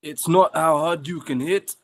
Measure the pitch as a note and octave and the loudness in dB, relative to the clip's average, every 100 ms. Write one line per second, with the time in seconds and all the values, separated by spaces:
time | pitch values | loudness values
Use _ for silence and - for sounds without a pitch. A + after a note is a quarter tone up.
0 | D3+ C#3+ - E3+ F#3 D#3+ D#3+ D3+ D#3 E3+ | -12 -8 2 4 4 2 2 2 0 -2
1 | C#3+ F3 - C3 C#3 G3 - - | -6 -10 -6 -6 -2 -2 -4 -16